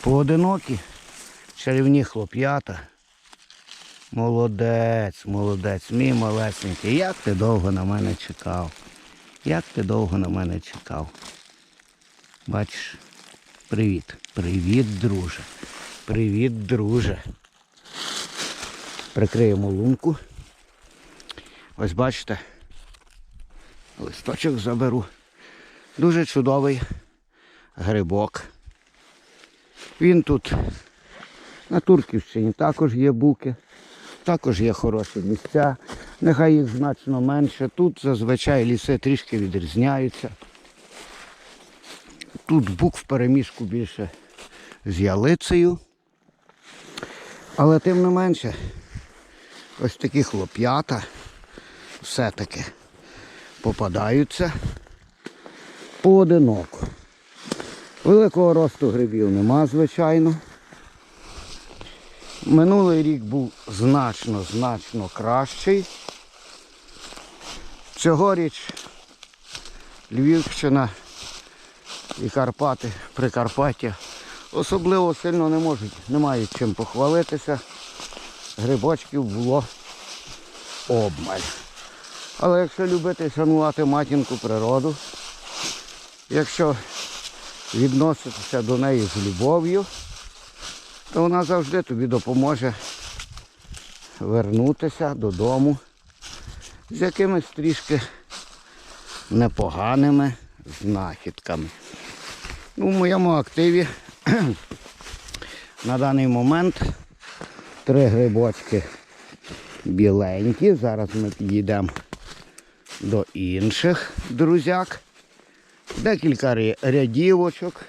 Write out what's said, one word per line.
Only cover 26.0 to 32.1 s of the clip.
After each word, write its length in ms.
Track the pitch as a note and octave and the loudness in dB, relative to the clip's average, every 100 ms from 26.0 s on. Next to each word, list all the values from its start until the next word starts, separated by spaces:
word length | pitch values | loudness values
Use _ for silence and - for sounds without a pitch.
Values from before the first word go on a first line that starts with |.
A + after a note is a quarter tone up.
| E3+ E3+ D#3+ | 2 4 2
чудовий 540 | C#3+ C3 C#3 C#3 C3 - - _ _ _ _ _ _ _ - | 0 2 2 2 -2 -4 -10 _ _ _ _ _ _ _ -8
грибок. 680 | F2 G#2+ F2 G2 G#2+ - - _ - _ _ _ _ _ _ _ - _ _ - - - | -2 0 0 0 -2 -6 -16 _ -20 _ _ _ _ _ _ _ -20 _ _ -20 -20 2
Він 220 | E3+ F3 | 4 6
тут 300 | D3+ C#3+ - - - - - _ _ - - - - - - | 4 0 0 -2 -2 -6 -18 _ _ -20 -20 -20 -20 -20 -2
на 100 | F3+ | -2
Турківщині 720 | - F3+ - | 6 6 6